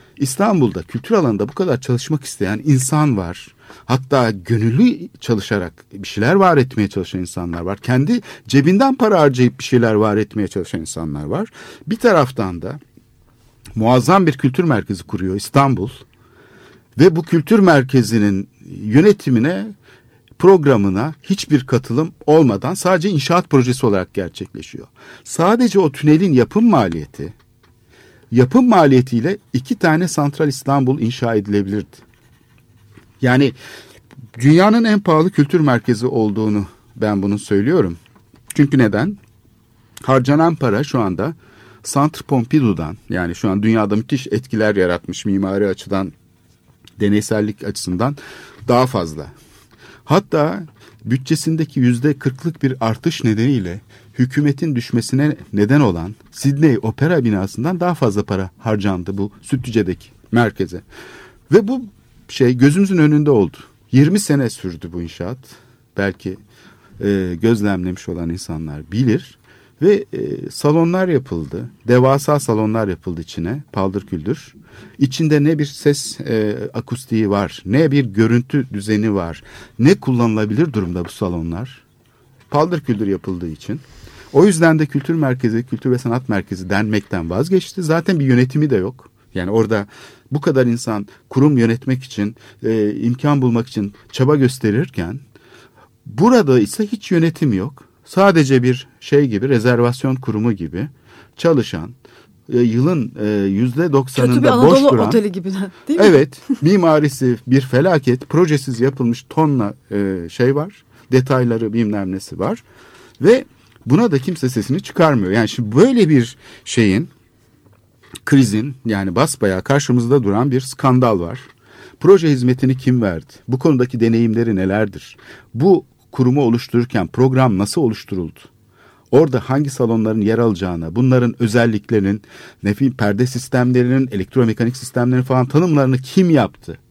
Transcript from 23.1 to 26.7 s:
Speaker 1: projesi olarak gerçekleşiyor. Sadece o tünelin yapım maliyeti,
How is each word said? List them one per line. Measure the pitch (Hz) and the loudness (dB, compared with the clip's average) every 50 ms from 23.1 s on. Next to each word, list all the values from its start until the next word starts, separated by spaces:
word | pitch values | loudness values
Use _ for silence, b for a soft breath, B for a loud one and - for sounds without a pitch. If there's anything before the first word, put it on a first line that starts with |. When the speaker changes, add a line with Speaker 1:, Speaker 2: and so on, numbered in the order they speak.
| 190 147 127 - 170 180 175 - | -2 -2 0 0 0 0 0 2
Speaker 1:
projesi | - 135 123 127 123 127 - | 2 2 2 2 -2 0 0
olarak | 117 101 95 90 - _ | 0 0 0 -4 -6 _
gerçekleşiyor. | 101 92 85 - - 95 - _ - - - - - - - _ B B B B B B | -8 -8 -8 -10 -14 -16 -14 _ -18 -18 -16 -18 -18 -20 -20 _ B B B B B B
Sadece | - - - 160 185 220 233 254 226 - 196 | -12 -4 0 2 2 4 4 2 2 2 2
o | 185 147 | 2 2
tünelin | - - 143 151 151 160 196 190 147 | -2 0 4 4 4 4 4 4 4
yapım | 127 117 - - 208 233 | 2 2 2 2 2 4
maliyeti, | 233 | 4